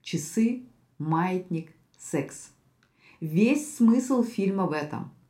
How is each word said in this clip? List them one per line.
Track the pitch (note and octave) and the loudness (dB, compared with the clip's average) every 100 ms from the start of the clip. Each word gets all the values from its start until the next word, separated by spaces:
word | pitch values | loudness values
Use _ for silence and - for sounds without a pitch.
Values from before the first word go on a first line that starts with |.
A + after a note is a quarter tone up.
Часы, | - E3 - A3 A3+ B3+ - _ _ _ | -6 -6 -2 0 2 0 -10 _ _ _
маятник, | D3+ D#3+ F3+ F#3 F3+ E3 D#3+ _ _ _ | 0 0 0 -2 -4 -8 -8 _ _ _
секс. | - D#3 - - - _ _ _ _ _ _ _ | -6 -4 -4 -12 -20 _ _ _ _ _ _ _
Весь | D#3 D#3+ A3+ D4 - | 0 4 4 2 -2
смысл | - A#3 B3 B3 B3+ | 4 4 4 2 0
фильма | A3+ - G3 G3 | 0 0 -2 0
в | E3+ | -2
этом. | D3+ D3 - - - | -2 -6 -8 -10 -16